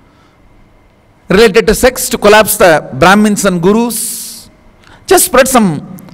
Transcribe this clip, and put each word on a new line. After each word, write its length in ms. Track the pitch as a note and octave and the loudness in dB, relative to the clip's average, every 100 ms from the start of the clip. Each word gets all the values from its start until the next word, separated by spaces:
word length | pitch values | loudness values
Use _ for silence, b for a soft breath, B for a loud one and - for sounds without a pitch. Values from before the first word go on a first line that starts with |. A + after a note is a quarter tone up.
| b b b b _ _ _ _ _ _ _ _ _ | b b b b _ _ _ _ _ _ _ _ _
related 380 | F#3 A3+ A3 F#3 | 2 2 2 0
to 80 | |
sex 340 | G#3+ B3 B3+ - | 0 0 -2 -6
to 80 | A#3 | -2
collapse 380 | G#3 G#3+ G#3+ - | 2 2 2 0
the 320 | F#3 D3+ - | 2 2 -2
brahmins 520 | B2+ E3+ G#3 G#3+ G#3 G3 | 0 2 4 2 0 -2
and 140 | F3+ | 0
gurus. 920 | F3+ A3 A#3+ - - - - - - _ _ _ b b - | 0 0 -2 -6 -10 -12 -14 -18 -20 _ _ _ b b -2
Just 180 | D4 | -2
spread 240 | - C4 B3+ | 0 0 2
some 500 | B3 G3+ D3 - - - | 0 0 -4 -10 -20 -4